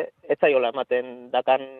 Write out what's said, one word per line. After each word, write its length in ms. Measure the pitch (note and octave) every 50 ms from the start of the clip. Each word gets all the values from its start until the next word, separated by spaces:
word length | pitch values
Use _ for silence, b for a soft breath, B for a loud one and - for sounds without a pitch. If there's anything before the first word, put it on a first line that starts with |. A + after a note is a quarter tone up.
| - - - _ -
ez 100 | - D3 -
zaiola 300 | F3 D#3 C#3 C3 A#2+ A#2
ematen 600 | C3 C3 B2 - B2 B2 B2+ B2+ A#2+ B2 B2 B2
dakan 320 | B2+ B2 - C3 C3 C3+ C3+ C3+ C3+ C3